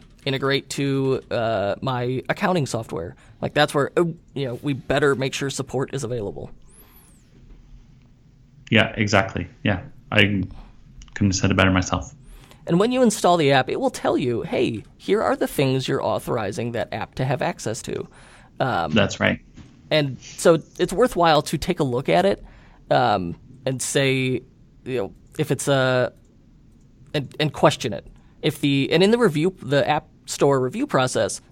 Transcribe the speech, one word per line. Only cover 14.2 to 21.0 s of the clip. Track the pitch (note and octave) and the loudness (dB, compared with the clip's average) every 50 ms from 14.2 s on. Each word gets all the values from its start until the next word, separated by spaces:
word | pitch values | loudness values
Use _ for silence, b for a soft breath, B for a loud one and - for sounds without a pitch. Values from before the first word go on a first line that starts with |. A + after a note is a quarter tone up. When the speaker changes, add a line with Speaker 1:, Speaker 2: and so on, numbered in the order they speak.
| E3 B2 A#2+ G#2+ | 0 0 -2 -2
Speaker 1:
"Hey, | - - - - B2 - - G#2 - - - | -4 -4 -2 0 0 0 -2 -6 -10 -14 -20
here | - - - F#3+ G#3+ | -14 -2 0 0 2
are | - - C4 | 2 0 0
the | C#4 - B3+ | 0 -2 -4
things | - - C#3+ C3+ C3 C3 C3 - | 0 0 0 2 2 0 0 -2
you're | C#3 C3 | -2 -2
authorizing | - G2+ G#2 A2 - - C3+ A#2+ G#2+ F#2+ G#2+ - A2+ A#2+ | -2 -2 -2 -2 -4 -4 -4 -4 -4 -6 -6 -6 -6 -6
that | A#2 A2 - - | -4 -6 -6 -6
app | - A2 - - - | -6 -10 -10 -10 -6
to | - C#3 | -4 -2
have | C3 C3+ - | -2 -2 -2
access | - D#3+ F3+ - - A#2+ A2 - | -2 -6 -6 -6 -8 -8 -8 -8
to." | - - - - - - b b b b b b b b b - | -8 -8 -8 -8 -8 -10 b b b b b b b b b -4
Um, | C3+ B2+ A2+ F2 E2 D#2+ | -2 -2 0 -2 -2 0
Speaker 2:
That's | D#2 G#2+ G2 F#2+ - - | 0 0 0 0 -2 0
right. | G#2 G2 F#2+ - - - - - - - - - - - | 0 0 0 -2 -8 -20 -20 -20 -20 -20 -20 -20 -6 0
Speaker 1:
And | D3 D#3 D3 C#3 B2 - | 0 0 0 0 -4 -10
so | - - - - - F#3+ E3 D#3 - - - - | -14 -18 -14 2 4 4 4 4 0 -10 -4 -4
it's | E3+ F3 | -4 -4
worthwhile | F#3+ F3 | 0 0